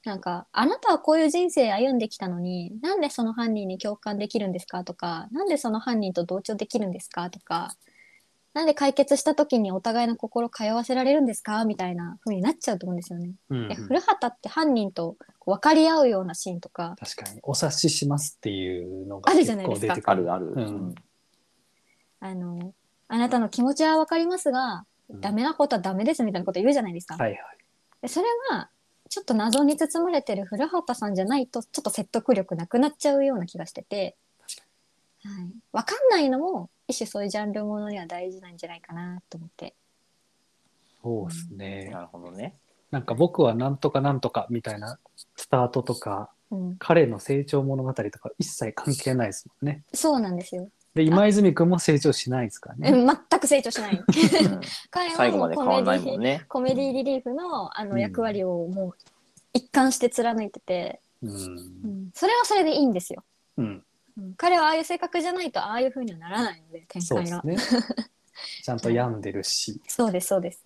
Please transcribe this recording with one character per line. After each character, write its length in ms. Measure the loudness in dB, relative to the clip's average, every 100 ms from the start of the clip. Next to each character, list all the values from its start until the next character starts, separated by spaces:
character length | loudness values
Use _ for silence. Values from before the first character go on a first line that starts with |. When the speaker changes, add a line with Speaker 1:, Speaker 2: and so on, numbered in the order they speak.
| -8
Speaker 1:
な 100 | -6
ん 60 |
か、 240 | -6 -6 -4
「あ 120 | 0 2
な 100 | 2
た 140 | 2
は 80 | 4
こ 140 | 6
う 60 | 6
い 60 | 6
う 40 |
人 200 | 4 2
生 220 | 4 2
歩 200 | 4 2
ん 60 | 2
で 120 | -2
き 80 | -4
た 100 | -6
の 120 | -4
に、 400 | -4 -4 -8 -6
な 140 | -2 0
ん 60 |
で 80 | 0
そ 140 | 0
の 100 | -2
犯 200 | 0 -2 -2
人 120 | -4
に 120 | -6
共 180 | -6 -6
感 220 | -6 -6
で 80 | -4
き 100 | -2
る 100 | -2
ん 40 |
で 80 | -6
す 80 | -6
か？」 160 | -8 -8
と 80 |
か、 340 | -8 -6 -6 -8
「な 100 | -4
ん 40 | 0
で 100 | 0
そ 140 | 0
の 80 | -2
犯 200 | -2 -2
人 140 | 0
と 100 | -2
同 180 | -2 -4
調 140 | -4 -6
で 120 | -4
き 100 | -2
る 100 | -4
ん 40 |
で 80 | -6
す 100 | -10
か？」 200 | -8 -8
と 80 | -10
か、 360 | _ -4 -4 -12 _ _ _ _ _ _ _
「な 100 | 0
ん 20 | 2
で 80 | 4
解 180 | 2
決 240 | 4 4 4
し 60 |
た 100 | 4
時 240 | 2 2 2
に 120 | 2
お 100 | -2
互 240 | -2 0 0
い 20 |
の 80 | -2
心 320 | -4 -4 -4
通 160 | -4 -2
わ 180 | -2
せ 100 | 0
ら 100 | 0
れ 100 | 4
る 80 | 6
ん 40 | 4
で 80 |
す 80 | 0
か？」 240 | -4 0 0
み 100 | -2
た 120 | -4
い 80 | -4
な 240 | -8 -8
風 120 | -4 0
に 80 |
な 80 | 0
っ 40 | 0
ち 140 | -2
ゃ 60 | -4
う 20 |
と 80 | -4
思 60 |
う 20 |
ん 40 | -6
で 40 |
す 120 | -6
よ 60 | -10
ね。 120 | -10 -12 _
Speaker 2:
う 60 | -4
ん 60 |
う 20 | -4
ん。 20 |
Speaker 1:
で、 60 |
古 260 | -6 -2 0
畑 320 | 2 0 0
っ 60 | -6
て 80 | -8
犯 280 | 0 2 2
人 160 | 0
と 240 | -4 -6 -8 -20 _
こ 140 | -2
う 20 | 2
分 40 |
か 140 | 6
り 160 | 6 6
合 120 | 6
う 80 | 4
よ 120 | 4
う 40 | -2
な 100 | -8
シ 160 | -8
ー 60 | -8
ン 20 |
と 100 | -10
か。 260 | -8 -8 -8
Speaker 2:
確 240 | -14 -12
か 100 | -12
に、 60 | -10
「お 140 | -6 -2
察 160 | 0
し 180 | 2 0
し 180 | 2 0
ま 120 | -2
す」 160 | -4 -8
っ 20 |
て 100 | -6
い 520 | -4 -4 -4 -8 -10
う 40 | -10
の 140 | -2
が 100 | 4
Speaker 1:
あ 20 |
る 100 | 6
じ 80 | 4
ゃ 40 | 2
な 80 |
い 40 | -2
で 80 | -2
す 120 | 0
か。 80 | 0
Speaker 2:
結 100 | 2
構 100 | 2
出 60 |
て 20 |
く 0 |
る。 80 | 2
Speaker 3:
あ 60 | -2
る 140 | -2
あ 20 | -4
る。 60 | -4
Speaker 2:
う 40 |
ん。 180 | -6 -8
Speaker 3:
う 0 |
ん。 60 | -10 _ _ _ _ _ _ _ _ _ _ _ _
Speaker 1:
あ 160 | -12 -10
の、 380 | -8 -8 -12 -14 _ _ _
「あ 80 | 0
な 100 | 2
た 120 | 2
の 100 | 0
気 140 | 0
持 100 | 0
ち 100 | 4
は 140 | 4 4
分 80 | 2
か 140 | 2
り 80 | 0
ま 100 | 0
す 140 | 0
が、 340 | 0 -2 -6 -12 _ _
Speaker 2:
う 60 | -8
ん。 60 |
Speaker 1:
ダ 100 | -2
メ 100 | 0
な 140 | 0 2
こ 120 | 2
と 100 | 2
は 40 |
ダ 140 | -2 0
メ 80 |
で 100 | 0
す」 80 | 0
み 80 | 0
た 60 | -2
い 40 |
な 40 | -4
こ 80 |
と 60 | 2
言 100 | 4
う 40 |
じ 40 | 2
ゃ 60 |
な 60 | 0
い 40 |
で 80 | -8
す 60 | -12
か。 80 | -4
Speaker 2:
は 120 | -4
い 40 |
は 60 | -4
い。 40 | -14 -20 _ _ _ _
Speaker 1:
で、 40 | -6
そ 140 | -2
れ 60 | 0 0 -2
が 180 | -4 -6 _ _ _ _
ち 100 | -12
ょ 20 |
っ 40 | 0
と 80 |
謎 300 | 0 4 4
に 140 | 4 4
包 280 | 0 0 0
ま 60 |
れ 100 | 0
て 140 | -2 -6
る 100 | -4
古 220 | -4 -2
畑 260 | -2 -4 -4
さ 100 | -2
ん 60 | -2
じ 60 |
ゃ 40 | 0
な 120 | 0
い 100 | -2
と、 140 | -6
ち 40 | -8 -8
ょ 0 |
っ 40 |
と 60 | -6
説 220 | -6 -4
得 220 | -4 2
力 220 | 2 2 -6
な 120 | -2
く 120 | 2
な 100 | 2
っ 40 | 2
ち 100 | 2
ゃ 80 | 4
う 80 |
よ 120 | 2 0
う 40 |
な 60 | -6
気 120 | -8
が 80 | -12
し 60 |
て 120 | -14
て。 320 | -8 -6 -6 _ _ _
Speaker 2:
確 140 | -18 -18
か 60 | _ _ _ _ _ _ -16
に。 140 | -12
Speaker 1:
は 40 | -12
い。 40 | -14 _
分 220 | -4 -4
か 60 | 2
ん 100 | 4
な 100 | 6
い 100 | 4
の 100 | 2
も、 300 | -2 -4 -8 _ -8
一 100 | -6
種 100 | -6
そ 140 | -4
う 20 |
い 40 | -4
う 20 |
ジ 80 | -4
ャ 80 | -4
ン 80 |
ル 120 | -4 -4
も 140 | -6
の 100 | -6
に 80 | -8
は 80 | -10
大 240 | -8 -10
事 100 | -12
な 80 | -18
ん 80 | -16
じ 80 | -16
ゃ 40 |
な 60 | -16
い 60 |
か 120 | -14
な 280 | -10 -10 -12 _
と 80 | -18
思 100 | -18
っ 20 | -16
て。 180 | -18 _ _ _ _ _ _ _ _ _ _ _ _ _
Speaker 2:
そ 220 | -6 -6
う 40 | -6
っ 40 |
す 220 | -10 -14
ね。 320 | -14 -12 -12 -12
Speaker 3:
う 20 |
ん。 40 |
な 80 | -14
る 60 | -16
ほ 120 | -18
ど 120 | -18
ね。 240 | -14 -14 -14 _ _ _
Speaker 2:
な 80 | -8
ん 40 |
か、 100 | -4 2
「僕 260 | 2 4
は 120 | 2
な 160 | 4 -2
ん 80 | 0
と 140 | 0
か 100 | 2
な 100 | 2
ん 80 | 0
と 100 | -2
か」 180 | -4 -4
み 120 | -6
た 120 | -6
い 60 | -10
な 200 | -12 -14 _ -20 -20 -18
ス 120 | 0
タ 180 | 2 2
ー 40 |
ト 140 | 0
と 120 | -2 -6
か、 340 | -6 -8 -10 _ _
Speaker 1:
う 40 | -6
ん。 200 | -6 -8
Speaker 2:
彼 300 | 4 4 6
の 120 | 0
成 240 | -2 -2
長 200 | 2 0
物 200 | 0 -2
語 100 | -4
と 260 | -4 -6 -6
か 120 | -16 -6
一 100 | -6
切 220 | -4 -6
関 200 | -4 -2
係 200 | -2 0
な 120 | 0 0
い 20 |
で 60 |
す 140 | -4 -14
も 60 | _
ん 60 | -6
ね。 160 | -6 -8
Speaker 1:
そ 200 | -2 2
う 60 | 2
な 120 | 0
ん 40 | -4
で 80 |
す 120 | -6 -10
よ。 140 | -10 _ _ 2
Speaker 2:
で、 60 |
Speaker 1:
あ、 40 | 6
Speaker 2:
今 220 | 8 8
泉 260 | 8 6
君 160 | 6 4
も 80 | 4
成 220 | 4 4
長 140 | 4
し 180 | 2 -2
な 100 | -2
い 40 | -4
で 60 |
す 80 | -8
か 100 | -16
ら 60 | -2
ね。 120 | 4
Speaker 1:
う 120 | 6
ん、 20 | 6
全 340 | 4 2 0
く 80 | 4
成 140 | 2
長 80 | 2
し 120 | -6
な 100 | -2
い。 40 | 0
Speaker 3:
う 60 |
ん。 40 | 2
Speaker 1:
<laughs> 540 | 6 6 8 4 2 -8 -12 -6
彼 180 | -4 -2
は 20 |
も 40 |
う 40 | 2
Speaker 3:
最 140 | 2
後 60 | 4
ま 100 | 0
で 60 | 0
変 100 | 4
わ 160 | 4
ん 20 |
な 120 | 4 2
い 40 |
も 180 | 0 -2
ん 40 |
ね。 240 | 0 -2 -4
Speaker 1:
コ 140 | -2
メ 120 | 0
デ 20 | 0
ィ、 20 |
コ 0 |
メ 100 | 0
デ 80 | 0
ィ 20 |
リ 0 |
リ 140 | -2 -2
ー 20 |
フ 120 | -4
の、 440 | -6 -4 -6 -6 -8
あ 60 |
の、 80 | -4
Speaker 2:
う 40 | -2
ん。 20 |
Speaker 1:
役 220 | -2 -2
割 240 | -2 -2 -2
を 200 | -2 -4
も 220 | -4 -6
う 40 | -8 _ _ _ _ _
一 140 | -2 0
貫 220 | 2 2
し 60 | 2
て 120 | 0
貫 320 | 2 0 0
い 80 | -4
て 120 | -10
て、 400 | -4 -4 -4 -10 _ _
Speaker 2:
う 60 | -10
ん。 20 |
Speaker 1:
う 40 |
ん。 760 | -8 -10 -12 -16 -12 -10 -8 -10
そ 140 | -2 2
れ 60 |
は 120 | 4 4
そ 100 | 4
れ 80 |
で 120 | 4 4
い 80 |
い 20 | 4
ん 80 |
で 80 | 2
す 120 | -4
よ。 100 | -14 _ _ _ -4
Speaker 2:
う 40 |
ん。 220 | -4 -4 _ _ _ -14
Speaker 1:
う 40 |
ん。 120 | -14 0
彼 220 | 2 4
は 100 | 4
あ 20 |
あ 60 | 2
い 40 |
う 40 | -2
性 120 | -4
格 220 | -4 -2
じ 80 | -2
ゃ 60 |
な 100 | -2
い 80 | -4
と、 80 | -4
あ 140 | -4
あ 80 | -2
い 40 | -2
う 40 |
風 140 | -2 -8
に 80 |
は 40 | -8
な 120 | -6
ら 140 | -4
な 120 | -4 -6
い 60 |
の 100 | _
で、 140 | -20 _
展 140 | -8
開 280 | -2 -2 -2
が。 120 | -4
Speaker 2:
そ 80 | -2
う 40 |
っ 40 | -2
す 180 | 2 0
ね。 80 |
Speaker 1:
<laughs> 260 | 0 -6 -8 _ _ -18 -16 -12
Speaker 2:
ち 60 | -6
ゃ 60 | -2
ん 40 |
と 100 | 2
病 260 | 2 2 -2
ん 60 |
で 120 | -6
る 100 | -6
し。 280 | -4 -4 -4
Speaker 1:
は 60 | -10
い。 40 | -10
そ 160 | 0 0
う 60 |
で 80 | 0
す、 60 | 0
そ 100 | 0
う 40 |
で 120 | -2
す。 100 | -10